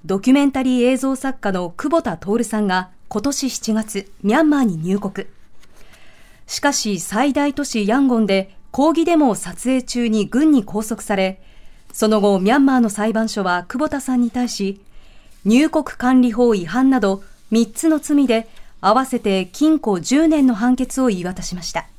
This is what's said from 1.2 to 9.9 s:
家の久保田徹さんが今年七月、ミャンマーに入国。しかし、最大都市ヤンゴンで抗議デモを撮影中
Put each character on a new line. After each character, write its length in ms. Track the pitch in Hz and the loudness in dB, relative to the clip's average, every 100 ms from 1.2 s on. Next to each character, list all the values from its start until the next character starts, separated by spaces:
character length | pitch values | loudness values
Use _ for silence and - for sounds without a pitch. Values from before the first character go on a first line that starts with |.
| 269 262 | -6 -4
家 100 | 202 | -4
の 200 | 190 175 | -4 -6
久 200 | - 285 | -6 -2
保 120 | 330 | 0
田 160 | 269 165 | -2 -8
徹 260 | 196 226 | -4 -2
さ 160 | 214 214 | -2 -2
ん 60 | 208 | 0
が 240 | 185 185 - - | -2 -4 -16 -10
今 140 | 214 | -4
年 280 | 233 277 262 | -4 -4 -6
七 220 | - - | -6 -4
月、 400 | 220 214 196 196 - | -4 -4 -8 -10 -6
ミ 140 | 196 262 | 0 2
ャ 60 | |
ン 80 | 311 | 2
マ 80 | 294 | 2
ー 40 | |
に 120 | 233 160 | 0 -2
入 220 | 170 202 | -2 -2
国。 280 | 202 196 - - - - - - - - - - - - - | -4 -10 -14 -18 -20 -20 -20 -20 -20 -20 -20 -20 -20 -20 -12
し 140 | - | -4
か 140 | 285 | -2
し、 260 | 277 214 190 | -2 -4 -4
最 320 | - 202 285 | -4 0 0
大 220 | 277 285 | 0 -2
都 100 | 277 | -4
市 220 | 285 226 202 | -4 -2 0
ヤ 120 | 254 | 2
ン 80 | 269 | 2
ゴ 120 | 233 | 2
ン 80 | 208 | 2
で 280 | 196 190 - - | 0 -2 -14 -8
抗 220 | - 302 | 0 2
議 140 | 311 330 | 2 2
デ 100 | 330 | 2
モ 140 | 277 | 2
を 40 | |
撮 260 | 190 180 165 | 0 -6 -6
影 220 | 247 262 | -2 -2
中 260 | 247 | -2